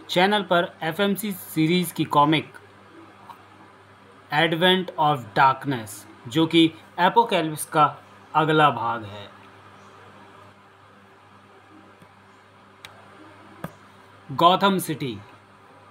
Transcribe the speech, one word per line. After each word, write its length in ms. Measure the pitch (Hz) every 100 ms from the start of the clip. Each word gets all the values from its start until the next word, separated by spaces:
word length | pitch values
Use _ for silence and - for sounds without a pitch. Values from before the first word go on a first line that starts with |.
| -
चैनल 320 | 180 190 208
पर 340 | 180 175 180 -
एफ़एमसी 480 | 160 160 202 196 214
series 600 | 190 - 156 156 180 170
की 100 | -
comic 500 | 156 147 147 156 - - - - - - - - - - - - - - - - - - -
Advent 520 | 147 165 165 185 185 175 -
of 200 | 151 139 113 -
Darkness, 500 | 135 131 139 127 107 - - - 123
जो 200 | 131 160
कि 240 | 165 160 - - -
Apocalypse 680 | 180 233 233 185 160 151 -
का 320 | 160 143 - - - - 156
अगला 340 | 156 156 151
भाग 340 | 117 117 113
है। 260 | 101 104 101 - - - - - - - - - - - - - - - - - - - - - - - - 104 101 101 - - - - _ - - - - - - - - - - - - - - - - - -
Gotham 480 | 131 170 185 196 185
City। 380 | 160 151 139 101 104 - _ - - - -